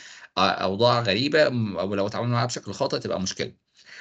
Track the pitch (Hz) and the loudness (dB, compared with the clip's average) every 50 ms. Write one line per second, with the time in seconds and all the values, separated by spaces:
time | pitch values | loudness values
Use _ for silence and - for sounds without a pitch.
0 | - - - - - - _ 87 95 95 - 90 95 95 98 98 117 120 123 120 | -12 -20 -20 -20 -20 -8 _ 2 2 2 2 0 -2 -2 2 4 4 4 4 4
1 | 117 104 92 110 135 147 151 156 151 131 127 120 113 104 92 82 90 98 101 98 | 2 2 0 0 0 2 4 4 4 4 2 0 -2 -2 -2 -2 -4 -2 -2 -2
2 | 98 98 101 98 117 123 120 120 123 127 - - - 104 95 - 135 143 151 135 | -2 -2 -2 -2 -2 0 0 0 0 -2 -4 -6 -8 -10 -6 -4 -4 -2 -2 -4
3 | - 101 85 87 95 95 - - 69 - - _ _ _ _ _ _ - - - | -4 -4 -4 -4 -4 -4 -4 -6 -6 -8 -8 _ _ _ _ _ _ -20 -20 -20